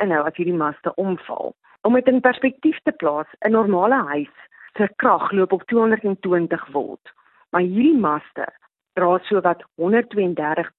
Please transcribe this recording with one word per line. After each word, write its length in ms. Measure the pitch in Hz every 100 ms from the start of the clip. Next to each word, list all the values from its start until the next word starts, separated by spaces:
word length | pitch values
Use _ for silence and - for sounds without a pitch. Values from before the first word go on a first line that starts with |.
inhou 220 | 208 160 151
as 120 | -
hierdie 180 | 175 175
maste 360 | 151 151 - -
omval. 520 | 190 180 - - - - _ _ 220
Om 120 | 247
dit 120 | 247
in 120 | 254 247
perspektief 540 | 247 262 - 311 - -
te 80 | 302
plaas, 260 | 151 147 156 - 220
'n 80 |
normale 480 | 220 208 180 208 269 156
huis 240 | 147 147 - - _ - -
se 120 | 202 -
krag 340 | 247 175 202
loop 220 | 202 185
op 100 | 190 -
tweehonderdtwintig 960 | 233 226 220 208 190 190 175 170 165 -
volt, 420 | 139 117 - - _ _ _ _
maar 100 | 175
hierdie 360 | 180 190 277 294
maste 500 | 175 151 - - - - _ _ _ -
dra 220 | 175 180 -
sowat 320 | 202 165 120 - -
honderdtweeëndertig 920 | 170 226 233 208 185 160 151 160 165